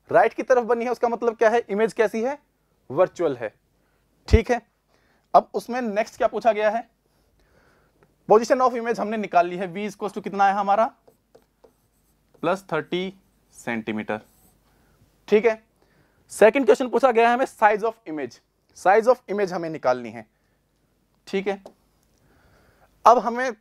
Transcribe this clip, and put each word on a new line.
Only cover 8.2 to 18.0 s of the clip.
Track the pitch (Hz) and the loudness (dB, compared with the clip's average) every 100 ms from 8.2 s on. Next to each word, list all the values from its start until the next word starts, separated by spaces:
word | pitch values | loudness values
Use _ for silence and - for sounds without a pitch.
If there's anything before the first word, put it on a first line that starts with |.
| - | 2
Position | 214 233 262 | 4 4 0
of | 254 240 | 0 -2
image | 233 220 | -6 -6
हमने | 208 220 | -4 -6
निकाल | 196 175 175 | -2 0 0
ली | 180 | -2
है, | 190 | -8
V | 175 208 | -8 -10
equals | - 208 214 | -8 -10 -10
to | |
कितना | 190 196 196 | -8 0 0
है | |
हमारा? | 196 196 202 240 - _ _ _ _ _ _ _ _ _ _ _ _ _ _ | 0 0 0 -2 -6 _ _ _ _ _ _ _ _ _ _ _ _ _ _
प्लस | 160 190 - | -6 -6 -6
थर्टी | 156 151 175 190 190 _ _ _ | -8 -6 -8 -8 -12 _ _ _
सेंटीमीटर। | _ - 113 110 107 104 107 - _ _ _ _ _ _ _ _ _ - | _ -10 -8 -6 -8 -6 -10 -12 _ _ _ _ _ _ _ _ _ 0
ठीक | 208 220 | 2 2
है, | 220 _ _ _ _ _ _ - | -2 _ _ _ _ _ _ -8
सेकंड | - 214 277 247 | 4 4 4 2
क्वेश्चन | - 254 | 2 0
पूछा | 233 269 | 0 2
गया | 226 233 | 4 2
है | |
हमें | 240 269 | 2 -4
size | - 214 214 | 0 0 2
of | 220 214 | -4 -6